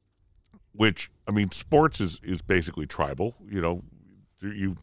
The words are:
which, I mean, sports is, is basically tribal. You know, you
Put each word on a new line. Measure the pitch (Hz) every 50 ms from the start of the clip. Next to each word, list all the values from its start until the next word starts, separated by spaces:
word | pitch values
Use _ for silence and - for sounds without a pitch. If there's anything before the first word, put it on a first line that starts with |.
| _ _ _ _ _ _ _ _ _ _ _ - _ _ -
which, | 101 107 110 - - - - _ _ - -
I | 104
mean, | 104 104 92
sports | - - - - - 147 156 156 - -
is, | 104 87 82 - -
is | - 95 82 -
basically | - 95 90 82 85 - - 76
tribal. | 69 - - 78 71 69 65 92 117 120 - - 104
You | 104 98
know, | 82 85 87 90 - - - - - 98 98 98 _ _ _ -
you | 95 101 104 104 95 95 90 -